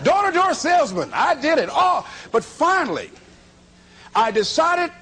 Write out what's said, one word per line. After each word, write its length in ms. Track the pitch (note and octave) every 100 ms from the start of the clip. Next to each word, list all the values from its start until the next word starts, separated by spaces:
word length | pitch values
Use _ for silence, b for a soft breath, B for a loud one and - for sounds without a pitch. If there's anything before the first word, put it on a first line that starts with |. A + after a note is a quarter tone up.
door-to-door 480 | C#3 F#4+ G4+ E4+ F#4
salesman, 580 | D#4+ D#4 F4 C#4 F#3 C#3+
I 200 | C#3 C4+
did 240 | D#4+ C#4 D#4+
it 120 | F3+
all. 360 | - F#4 - - B B
But 140 | A3+
finally, 680 | - - E4 F#4+ D4 D3+ F#2 - - - - _ _ - B B B
I 160 | G3 A3+
decided 640 | A3 G3+ - D#4+ F4 F4 -